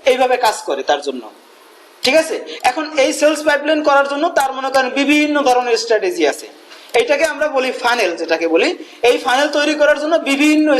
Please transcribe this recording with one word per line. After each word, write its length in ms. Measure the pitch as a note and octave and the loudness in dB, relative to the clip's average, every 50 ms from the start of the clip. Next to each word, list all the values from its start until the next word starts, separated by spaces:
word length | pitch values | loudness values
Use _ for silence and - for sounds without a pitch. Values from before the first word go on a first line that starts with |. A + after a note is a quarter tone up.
| - C4+ | 0 0
এইভাবে 260 | B3+ B3+ C4 B3 B3+ - B3+ | 2 2 2 0 2 2 0
কাজ 120 | A3 - - - - | 0 0 -2 -4 -6
করে 140 | D3 C3+ C3 - | -6 -4 -2 -2
তার 100 | D3 C3+ - | -2 -2 -2
জন্য। 160 | C#3 B2+ B2 A2+ G#2+ - - - - - - - - - - - - - - - | -6 -8 -8 -10 -14 -20 -20 -20 -20 -20 -20 -20 -20 -20 -20 -20 -20 -12 -4 -2
ঠিক 120 | - C4+ D#4+ | 2 2 2
আছে? 140 | D#4 - G3 - - - D#3 - - B3 | 2 0 -4 -8 -8 -10 -10 -4 -2 -2
এখন 140 | B3+ D#4+ D4+ - - D4 C4+ | -2 -2 -6 -6 -2 0 0
এই 60 | D4+ D4+ - | 0 0 2
সেলস 200 | D4 D4+ D#4 D4 D4+ D#4 | 2 2 2 0 0 -2
পাইপলাইন 320 | D4 C#4 C#4+ D4 D#4+ D4+ - C#4+ | -2 0 0 0 0 0 2 2
করার 180 | C#4 C#4 C#4 C#4 | 2 2 2 2
জন্য 120 | C#4+ C#4+ D#4 F4 E4+ - | -2 -2 -2 0 0 0
তার 120 | C#4 C4+ C4 C4+ | 0 -2 -2 -4
মনে 100 | C4 C4+ C4+ | -6 0 0
করেন 140 | C4+ C4 B3 C4 C#4 | 0 0 0 -2 -2
বিভিন্ন 360 | C#4 C4+ D4 D4+ D4+ D4 D4 D4 C4+ B3+ | 0 2 2 2 2 2 0 0 2 2
ধরনের 280 | B3 B3 B3 B3 A3+ A3 | 2 2 2 0 -2 -2
স্ট্র্যাটেজি 420 | A3+ - A3+ G#3+ G3 F#3 F3 E3 D#3 C#3 | 0 0 0 0 0 -2 -2 0 0 0
আছে। 140 | - - - - - - - - - - - - - A#3+ | 0 -2 -8 -18 -18 -20 -20 -20 -20 -20 -12 -4 0 0
এইটাকে 240 | A3+ A#3 D4 C#4 E4 D#4 | 2 2 2 0 0 0
আমরা 140 | D4 C#4 D4+ D4 C4+ | 0 -2 -4 -2 -2
বলি 140 | C4 B3+ B3+ - - | -2 -2 -2 -4 -2
ফানেল, 280 | - A#3+ A#3+ A#3+ G#3 F3 E3+ E3 | -2 -2 0 0 0 -2 -2 -4
যেটাকে 260 | E3 D#3 E3 D#3+ E3+ E3 D#3+ | -4 -4 -2 -2 0 0 2
বলি। 140 | E3+ A#3 D#4 F4+ - - - - - - A#3+ | 2 2 0 -2 -6 -12 -20 -10 -2 2 2
এই 80 | B3 D4 C#4+ | 2 2 0
ফানেল 220 | D4 B3 C4+ D4 D4+ D4 | 0 0 0 0 0 0
তৈরি 180 | D4+ D4 D4+ D4+ D4 | 0 0 0 0 2
করার 180 | D4 D4 D4 D4 | 2 2 2 2
জন্য 120 | D4+ D4+ E4+ D#4+ - C4+ | 0 -2 -2 0 0 0
বিভিন্ন 360 | C#4 C#4 D4 D4+ D4+ D4+ D4+ D4+ C#4 | 0 2 2 2 4 2 2 2 2